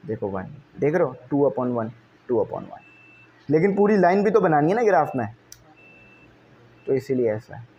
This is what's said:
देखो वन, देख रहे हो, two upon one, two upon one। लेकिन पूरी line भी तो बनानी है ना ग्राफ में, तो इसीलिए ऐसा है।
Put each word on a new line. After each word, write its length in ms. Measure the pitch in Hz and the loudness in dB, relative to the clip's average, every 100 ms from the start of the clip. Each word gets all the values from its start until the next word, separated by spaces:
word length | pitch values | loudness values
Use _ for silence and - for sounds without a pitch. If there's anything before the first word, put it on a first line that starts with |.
देखो 240 | - 107 101 | -10 -8 -6
वन, 260 | 95 92 - _ - | -8 -10 -18 _ -2
देख 160 | 139 | 0
रहे 80 | 170 | 0
हो, 120 | 147 123 - | -2 -4 -4
two 140 | 143 139 | 0 2
upon 280 | 131 123 | 0 -4
one, 160 | 120 113 123 _ _ - | -4 -6 -10 _ _ -4
two 140 | 117 | -2
upon 200 | 98 50 | -2 -6
one। 220 | 50 - - - - - - _ - | -12 -20 -20 -20 -20 -20 -20 _ -2
लेकिन 260 | 156 196 196 | 2 2 2
पूरी 200 | 208 214 | 2 4
line 240 | 175 196 | 4 4
भी 60 | 208 | 2
तो 100 | 220 | 2
बनानी 300 | 180 151 151 | 4 2 2
है 60 | 214 | 2
ना 60 | |
ग्राफ 300 | 220 180 143 131 | 2 2 0 -4
में, 100 | 107 - _ - _ - - - - - - _ _ - - - - | -8 -12 _ -20 _ -20 -20 -20 -20 -20 -20 _ _ -20 -20 -16 -4
तो 80 | |
इसीलिए 380 | 135 127 127 117 | -4 -2 -2 0
ऐसा 240 | 107 - 117 | -2 -8 -18
है। 100 | 117 | -20